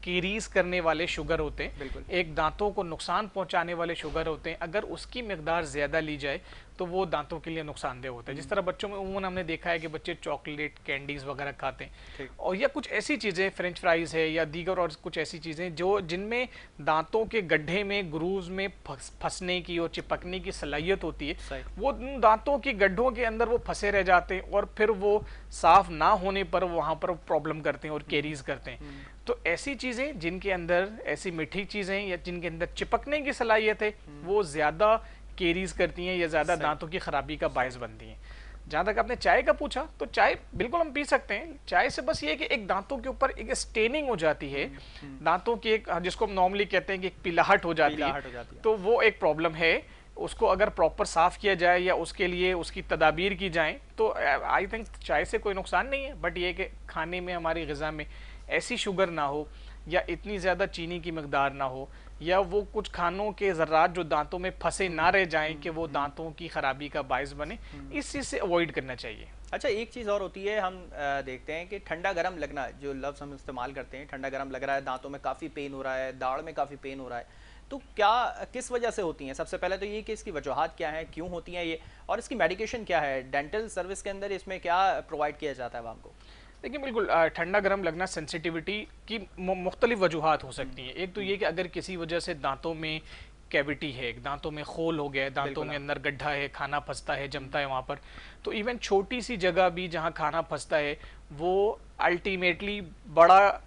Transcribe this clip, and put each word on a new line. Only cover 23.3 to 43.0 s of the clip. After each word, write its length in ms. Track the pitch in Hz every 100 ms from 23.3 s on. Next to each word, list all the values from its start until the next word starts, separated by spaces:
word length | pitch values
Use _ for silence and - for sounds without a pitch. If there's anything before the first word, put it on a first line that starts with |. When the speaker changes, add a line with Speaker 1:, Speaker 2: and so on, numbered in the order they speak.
| 220 226
Speaker 1:
वो 100 | 240
फंसे 320 | - 175 208
रह 120 | 202
जाते 320 | 185 180 175
हैं 160 | 190 185
और 240 | 196 202 -
फिर 120 | 214
वो 340 | 208 202 208 - - -
साफ़ 400 | - 170 180 185
ना 180 | 160 160
होने 360 | 208 185 196
पर 200 | 190 180
वहाँ 300 | 180 170 151
पर 180 | 156 185
प्रॉब्लम 480 | 170 - 160 151 156
करते 280 | 151 139 156
हैं 60 |
और 80 | 151
कैरीज 380 | 147 156 147 151
करते 300 | 131 135 -
हैं। 80 | 123
Speaker 2:
हम्म। 240 | 147 139 139 - -
Speaker 1:
तो 120 | 240 -
ऐसी 280 | - -
चीज़ें 440 | 262 254 233 277 254
जिनके 340 | 165 185 196
अंदर, 400 | 185 170 175 190 220
ऐसी 260 | - 147 190
मीठी 340 | 170 156 185
चीज़ें 440 | 202 208 185 196 202
या 80 | 175
जिनके 320 | 180 175 170
अंदर 180 | 160 170
चिपकने 540 | - 196 226 254 294
की 120 | 277
सलाहियत 500 | 262 233 220 214 214
है, 60 | 214
Speaker 2:
हम्म। 380 | 214 - 147 160
Speaker 1:
वो 160 | 202
ज़्यादा 540 | 190 143 151 156 214 220 - - - -
कैरीज 340 | 175 170 185
करती 340 | - 180 151 180
हैं 100 | 185
या 100 | 170
ज़्यादा 280 | 156 151
Speaker 2:
सही। 80 | 170
Speaker 1:
दांतों 260 | 151 151 165
की 100 | 175
ख़राबी 380 | - 147 139 151
का 120 | 160
बायस 280 | 135 127 123
बनती 320 | 117 107 113
हैं। 120 | 107 - - - - -
जहाँ 160 | 151
तक 140 | 185 214
आपने 180 | 220 247
चाय 260 | 196 196
का 100 | 269
पूछा, 360 | 294 294 - 311 -
तो 60 | 269
चाय 320 | - 214 370 -
बिल्कुल 260 | - 240 339
हम 120 | 320
पी 120 | 262
सकते 300 | 294 294 -
हैं। 260 | 208 330 277 -
चाय 220 | 233 269
से 120 | 262
बस 220 | 254 311
ये 60 | 294
है 60 | 302
कि 80 | 311
एक 160 | 277 190
दांतों 320 | 190 202
के 100 | 277